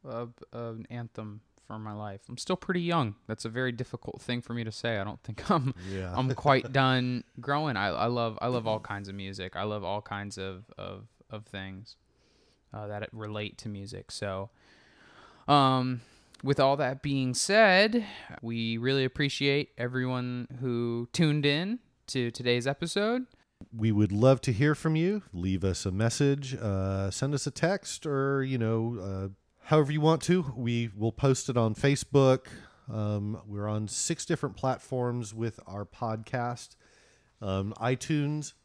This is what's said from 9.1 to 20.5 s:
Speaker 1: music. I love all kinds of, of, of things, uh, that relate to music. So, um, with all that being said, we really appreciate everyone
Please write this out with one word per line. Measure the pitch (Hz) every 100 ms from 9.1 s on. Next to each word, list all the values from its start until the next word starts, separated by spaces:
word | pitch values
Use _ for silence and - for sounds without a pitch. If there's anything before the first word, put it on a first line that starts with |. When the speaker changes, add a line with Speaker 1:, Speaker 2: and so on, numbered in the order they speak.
| 98
Speaker 1:
music. | 95 95 92 -
I |
love | 104 104
all | 92 104
kinds | - 101 101 98
of, | 95 92 107 -
of, | 95 95 110 _ _
of | 107 107
things, | 101 95 95 110 - _ _ _ _ _ _ _
uh, | 110 104
that | 104 107
relate | 110 107 107 107 -
to | 113
music. | 101 98 95 95
So, | - 101 95 98 _ _ _ _ _ - - - - -
um, | 143 135 131 127 123 - _ _ -
with | 131 139
all | 135 143
that | 131 135
being | 147 139 127
said, | 123 - 202 214 185 214 240 214 - - -
we | 113 117 113 113
really | 120 135 131
appreciate | - 143 - 143 139 147 -
everyone | 123 127 127 127 123 123 120